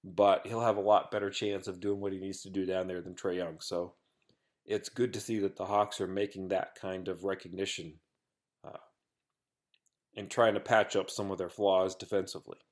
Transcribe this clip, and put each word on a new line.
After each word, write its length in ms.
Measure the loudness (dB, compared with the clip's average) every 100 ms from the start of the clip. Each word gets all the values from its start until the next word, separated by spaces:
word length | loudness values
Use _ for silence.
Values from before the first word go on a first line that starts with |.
but 420 | -10 4 6 6 2
he'll 160 | 0
have 160 | 2 2
a 40 |
lot 300 | 6 6 4
better 180 | -2 -2
chance 380 | -2 -4 -4 -6
of 120 | -6
doing 200 | -2 -2
what 140 | -2
he 60 | -6
needs 220 | -8 -10
to 80 | -6
do 160 | -4 -2
down 220 | -2 -2
there 140 | -6
than 140 | -8 -6
Trae 200 | -4 -2
Young. 240 | -4 -6
So 340 | -6 -4 -4 _ _ _ _ _ _ _ -4
it's 240 | -4 -4
good 240 | -2 0
to 60 | 0
see 200 | -4 0
that 160 | 0 -2
the 100 | 0
Hawks 360 | 2 2 0
are 60 | -4
making 400 | -2 -4 -4 -2
that 280 | -2 -2 -8
kind 320 | -8 -6 -6
of 160 | -4
recognition, 760 | -4 -4 -8 -6 -4 -4 -10 -16 _ _ _ _ _ _
uh, 140 | -18 -18 -20 _ _ _ _ _ _ _ _ _ _ _ _ -12
and 140 | -6
trying 260 | 4 4 4
to 40 |
patch 360 | 4 4 6 2
up 140 | -2
some 220 | -4 -4
of 60 | -4
their 120 | -6
flaws 460 | 0 4 4 4 -2
defensively. 640 | -2 -2 -2 -10 -14 -20 _